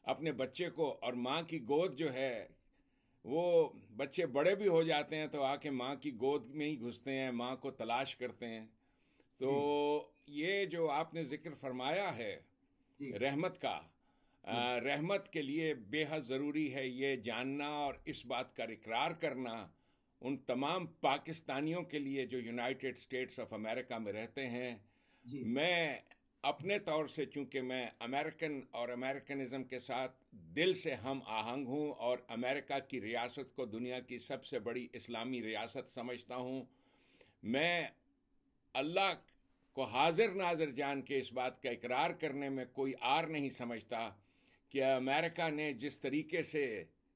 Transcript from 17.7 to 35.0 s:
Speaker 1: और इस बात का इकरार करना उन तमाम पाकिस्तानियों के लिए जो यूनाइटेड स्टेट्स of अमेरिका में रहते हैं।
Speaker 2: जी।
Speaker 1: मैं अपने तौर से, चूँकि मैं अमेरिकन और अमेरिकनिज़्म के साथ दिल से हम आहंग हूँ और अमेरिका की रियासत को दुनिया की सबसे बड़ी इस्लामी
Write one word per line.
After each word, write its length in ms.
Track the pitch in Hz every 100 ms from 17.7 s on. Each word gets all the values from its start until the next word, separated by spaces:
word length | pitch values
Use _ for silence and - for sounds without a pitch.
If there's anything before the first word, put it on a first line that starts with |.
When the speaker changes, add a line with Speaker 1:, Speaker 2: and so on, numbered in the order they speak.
Speaker 1:
और 340 | 147 143 165 -
इस 160 | 139 123
बात 280 | 120 127 -
का 80 |
इकरार 480 | 113 110 107 113 160
करना 600 | 165 160 127 123 113 95 _ _ _ _ _
उन 140 | 127 139
तमाम 500 | - 123 143 185 165
पाकिस्तानियों 960 | - 147 143 - 156 - 135 151 175
के 160 | 165 147
लिए 280 | 135 135 123
जो 120 | 127
यूनाइटेड 580 | 117 120 120 135 135 123
स्टेट्स 440 | - 127 127 -
of 120 | 107
अमेरिका 460 | 107 110 123 123 117
में 140 | 104
रहते 280 | 107 117 -
हैं। 440 | 131 120 123 110 - _ _ _ 120
Speaker 2:
जी। 180 | 135
Speaker 1:
मैं 580 | 113 127 170 175 156 120 - - _ _
अपने 340 | 139 - 175 202
तौर 300 | 202 156 147
से, 180 | - 139
चूँकि 340 | 143 131 135
मैं 320 | 127 127 120 -
अमेरिकन 640 | 117 139 151 - 160 139 127
और 160 | 113 120
अमेरिकनिज़्म 720 | 123 131 139 - 139 127 131
के 160 | 127 127
साथ 300 | - 123 131 - _
दिल 400 | 104 82 151 180
से 180 | 175 165
हम 280 | 123 127 135 104
आहंग 400 | 110 110 131 123
हूँ 240 | 143 147
और 360 | - 120 123 -
अमेरिका 480 | 117 123 143 139 139
की 200 | 135 127
रियासत 520 | 104 117 123 139 127 -
को 100 | 120
दुनिया 340 | 110 123 127
की 180 | 123 120
सबसे 400 | - 131 - 127
बड़ी 320 | 110 120 120
इस्लामी 460 | 117